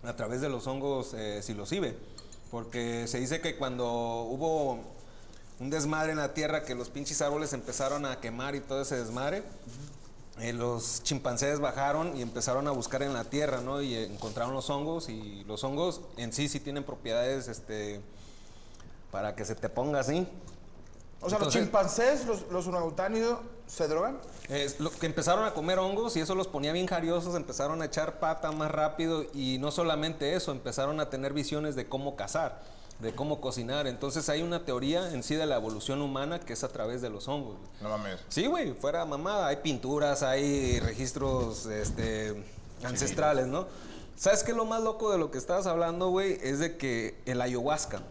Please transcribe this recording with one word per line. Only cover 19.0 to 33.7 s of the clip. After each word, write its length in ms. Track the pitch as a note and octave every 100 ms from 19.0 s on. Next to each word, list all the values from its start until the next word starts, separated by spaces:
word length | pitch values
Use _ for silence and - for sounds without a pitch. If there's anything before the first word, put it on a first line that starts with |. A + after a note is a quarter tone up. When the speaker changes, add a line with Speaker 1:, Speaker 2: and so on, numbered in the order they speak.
| -
Speaker 1:
para 240 | F#2+ G#2
que 100 | G#2+
se 100 | G#2+
te 140 | A2 G#2+
ponga 320 | A#2+ C#3 C#3+
así. 260 | C3 D#3 F#3 - - - - - - - - -
Speaker 2:
O 80 | F3
sea, 100 | G#3
Speaker 1:
Entonces 20 |
Speaker 2:
los 120 | D#3 A#3
chimpancés, 640 | G#3 G#3+ G3 - A#3+ C#4+ B3
los, 160 | G3+ F3
los 140 | F3 F3
orangutánidos, 720 | F3+ E3 D3+ F#3 A3 A3+ A#3+ - - -
¿se 220 | - D#3
drogan? 300 | D#3 G#3 C4+ - - -
Speaker 1:
Es 300 | C#3 C#3 C#3
lo 120 | D#3
que 160 | - E3
empezaron 380 | D#3+ D3 F#3+
a 80 | A3
comer 240 | E3+ D#3+ F#3
hongos 360 | F#3+ G3 A#3 E3+
y 40 |
eso 160 | D#3 F#3
los 100 | F#3
ponía 260 | C#3+ D3
bien 140 | E3+ F#3
jariosos, 480 | F3 E3 E3+ E3+
empezaron 480 | F3 C#3 B2 C#3+ D#3+
a 40 | D#3
echar 340 | - D#3 D#3
pata 320 | D#3+ D#3+ D#3+
más 180 | D#3 D#3
rápido 540 | D3+ D3+ D3+ E3 D#3+ D3
y 240 | C#3+ C3 C3
no 140 | C#3+
solamente 600 | D3 E3+ D3+ D#3 D#3 C#3+ F3
eso, 160 | F3
empezaron 480 | C3+ C3 A#2+ C#3 D#3
a 100 | D3
tener 220 | C3+ C#3
visiones 420 | C#3+ C#3 D3 D3+
de 140 | C3 G#2+
cómo 260 | C3+ C#3 C#3
cazar, 440 | G2+ D#3 D#3 - - - - -
de 120 | A2
cómo 260 | A2+ D3 D3
cocinar. 460 | C3 B2 A#2